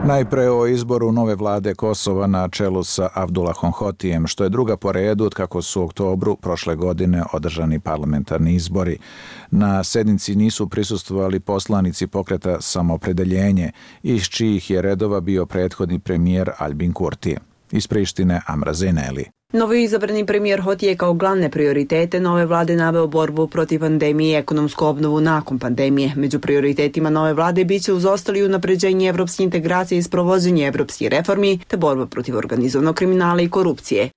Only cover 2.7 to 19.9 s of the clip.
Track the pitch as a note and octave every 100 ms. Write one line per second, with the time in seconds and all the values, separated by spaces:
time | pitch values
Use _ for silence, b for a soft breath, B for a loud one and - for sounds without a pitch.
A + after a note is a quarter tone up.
2.7 | F#2 F2 - F#2 - F#2 F2+ F2 E2 F2
3.7 | E2+ G#2 F#2 F#2 E2 E2 - F#2+ A2 A#2
4.7 | G#2 G2+ F#2+ G2+ G#2 G#2+ - F#2 F#2 E2
5.7 | G2 F2 - G2 F#2+ - G2+ F#2 E2+ -
6.7 | D#2+ F2+ F2 F#2 F2+ E2 D#2+ E2 E2 D#2+
7.7 | D#2 - D#2 D2 D2+ C2+ D#2+ D#2+ F2 E2+
8.7 | F#2 F2 D#2 B B B B B G2+ G2+
9.7 | G2 F#2 A#2 G#2+ G2 - G2+ A2 - G2
10.7 | - G2+ G2+ - F#2+ F#2+ F#2+ F#2 G2 -
11.7 | G2+ F#2 - F2+ G2 F#2 F#2 F#2 E2+ -
12.7 | F#2 E2+ E2 - F2+ F#2 F#2 G2 F#2+ E2
13.7 | B B B - A#2+ F#2 - A2+ G2+ -
14.7 | F#2 F#2+ G2 G#2 G2+ F2 F#2+ F2 F#2+ F2+
15.7 | - F#2 F2 - F2 F2 F#2 F#2 - D2+
16.7 | D2 F2 - E2 - F2+ D2+ - _ _
17.7 | G#2+ - G#2+ F#2+ - F#2 F2 - D2+ D2
18.7 | D#2 F#2+ E2 C2 C2+ C2 _ _ A3+ A3
19.7 | A#3+ A#3